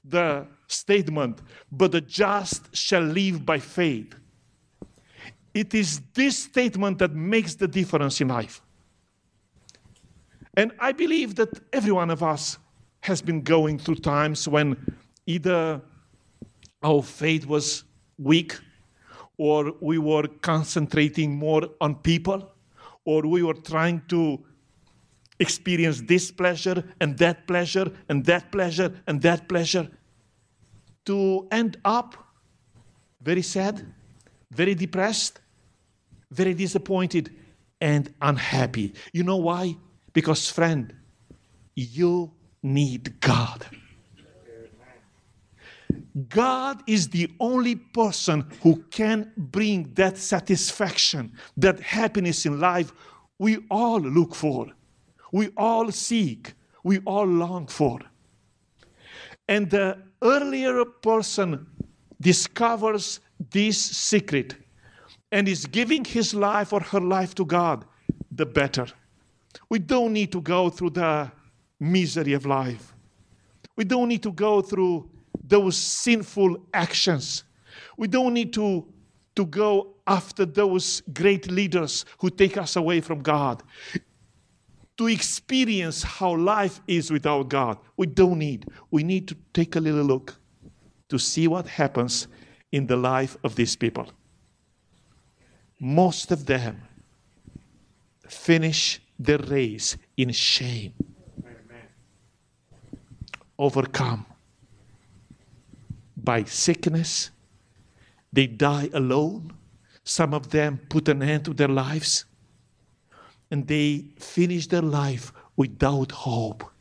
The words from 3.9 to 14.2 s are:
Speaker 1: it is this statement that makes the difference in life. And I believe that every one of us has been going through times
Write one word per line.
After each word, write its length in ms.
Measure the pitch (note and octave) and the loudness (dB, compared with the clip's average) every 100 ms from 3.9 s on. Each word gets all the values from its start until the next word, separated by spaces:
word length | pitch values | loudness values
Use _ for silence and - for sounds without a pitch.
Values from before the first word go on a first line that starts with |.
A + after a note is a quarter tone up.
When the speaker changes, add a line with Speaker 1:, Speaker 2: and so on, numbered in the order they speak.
| A#2 G#2+ - _ _ _ _ _ _ - _ _ - - _ _ | -2 -8 -20 _ _ _ _ _ _ -20 _ _ -20 -20 _ _
Speaker 1:
it 200 | G#3 G#3 | -6 -2
is 260 | A3 F3+ D3 - | 0 0 -4 -6
this 240 | - C#4 - | 0 0 0
statement 600 | - B3+ B3 F#3 G3+ F#3+ | -2 0 0 0 -2 0
that 160 | F3+ | 0
makes 400 | D3+ E3+ A3+ F#3+ | 0 0 0 0
the 140 | - F#3+ | -4 -2
difference 520 | F#3+ F3+ D3+ C#3 - | 0 0 0 0 0
in 80 | C3 | 0
life. 320 | A#2+ G#2 - _ _ _ _ _ _ _ _ _ _ _ _ _ _ _ _ _ _ - | -2 -6 -14 _ _ _ _ _ _ _ _ _ _ _ _ _ _ _ _ _ _ -2
And 180 | - A3+ - | 0 0 0
I 100 | B3+ | -4
believe 440 | C4+ D#4+ D#4+ B3 G3+ | 0 0 0 -2 -2
that 240 | A3 - _ | -2 -4 _
every 200 | C#4 G#3 | -2 2
one 180 | F#3 E3+ | 2 0
of 120 | D#3+ | 0
us 360 | E3 D3 - - _ _ _ _ | 0 -2 -6 -12 _ _ _ _
has 220 | - F#3 | -4 -4
been 200 | D#3+ D#3+ | -2 -4
going 360 | C3+ D#3+ D#3 D3 | 4 4 4 -2
through 220 | - D#3+ | -4 -2
times 480 | D#3 C#3+ | 0 0